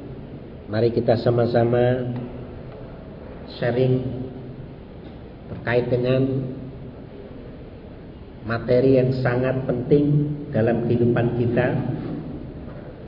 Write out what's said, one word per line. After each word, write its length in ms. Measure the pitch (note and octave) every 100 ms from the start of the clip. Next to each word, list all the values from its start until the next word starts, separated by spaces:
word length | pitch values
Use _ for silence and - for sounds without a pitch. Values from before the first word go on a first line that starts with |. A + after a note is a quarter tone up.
| - - - - - - -
mari 240 | G#2+ A#2
kita 240 | A2+ A#2 A2+
sama-sama 960 | B2+ A#2+ A#2 A#2+ A#2 A#2+ B2 B2+ B2 B2 - - - - - - - - - - - - - -
sharing 480 | B2 A#2+ C3 B2+ B2 - - - - - - - - - - - - - -
terkait 400 | - A#2 A#2+ B2
dengan 320 | B2 B2 C3 C3+ C3+ - - - - - - - - - - B3+ - - - - - - - - - A2
materi 560 | A2+ B2 B2 C3+ C3
yang 80 | C3 C3+ B2+
sangat 400 | B2 C3 C3 -
penting 400 | B2 - C#3+ D3 D3 D3 - -
dalam 320 | A2 A#2 A2+ A#2
kehidupan 560 | A#2 A#2 A2 A#2 A#2+
kita, 320 | A2+ B2 B2 - - - - - - - - - - - - -